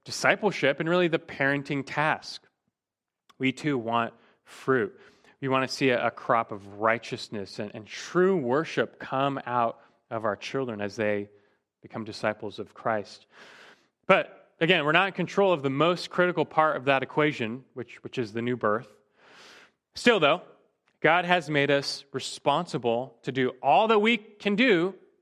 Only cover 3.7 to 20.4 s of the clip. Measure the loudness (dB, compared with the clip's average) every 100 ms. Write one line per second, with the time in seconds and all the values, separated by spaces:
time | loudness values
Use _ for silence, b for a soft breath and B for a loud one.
3.7 | -2 0 -2 -2 -6 b b _ -8 0
4.7 | 2 0 -6 b b b b -2 0 -2
5.7 | 0 2 2 0 -2 0 0 0 -6 -14
6.7 | -2 0 0 -4 -12 -10 -10 -10 -10 -12
7.7 | -12 -14 -14 -4 2 2 2 0 -2 -2
8.7 | -2 -4 -4 -6 -2 -2 -2 -4 0 0
9.7 | -2 b b -10 -4 -2 -4 -4 -4 -4
10.7 | -4 -6 -2 -2 -2 -4 b b b b
11.7 | _ -16 -12 -12 -4 -4 -4 -8 -12 -16
12.7 | -8 -4 -4 -4 -16 _ B B B B
13.7 | B B _ 4 4 2 -8 _ -2 2
14.7 | 4 4 2 2 -2 -4 2 4 4 0
15.7 | 0 0 0 -4 0 0 0 -2 2 2
16.7 | 2 0 0 0 0 0 0 -6 -8 -14
17.7 | -14 -14 -14 -12 -8 -6 -4 -4 -2 0
18.7 | -2 -4 _ _ B B B B B B
19.7 | B _ -2 2 4 4 2